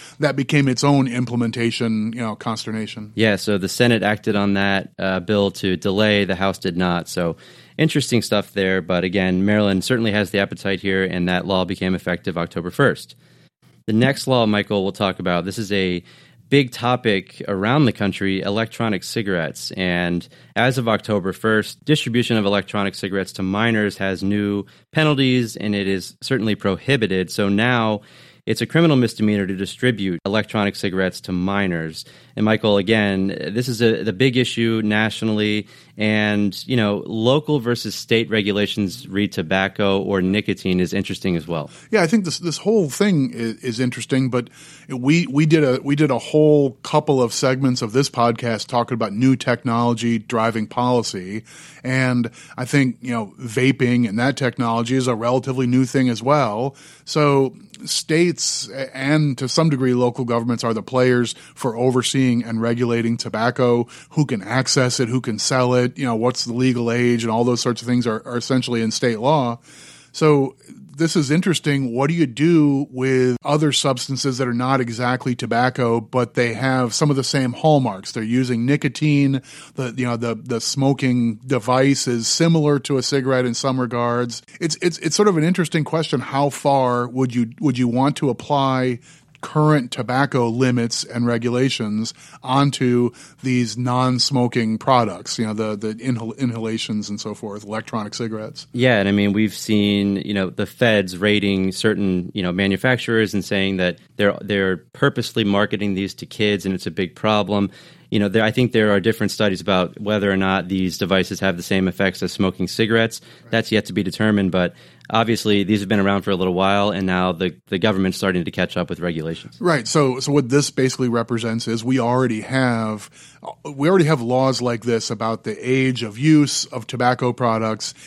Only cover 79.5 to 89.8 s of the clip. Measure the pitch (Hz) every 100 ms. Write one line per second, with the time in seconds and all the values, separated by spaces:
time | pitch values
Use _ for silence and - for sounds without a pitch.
79.5 | - - - 127 120 123 117 117 110 123
80.5 | 117 - 139 139 135 131 123 117 110 127
81.5 | 131 117 127 139 135 - 120 113 - 165
82.5 | 165 147 143 - 135 117 139 127 127 123
83.5 | 117 139 131 120 120 120 120 120 117 -
84.5 | - 165 - 180 165 165 - 208 170 160
85.5 | 185 160 165 143 160 156 135 117 139 143
86.5 | - 143 135 127 120 120 127 131 120 113
87.5 | - 151 123 123 120 139 143 143 117 -
88.5 | 143 135 131 127 120 - - _ - -
89.5 | 156 151 151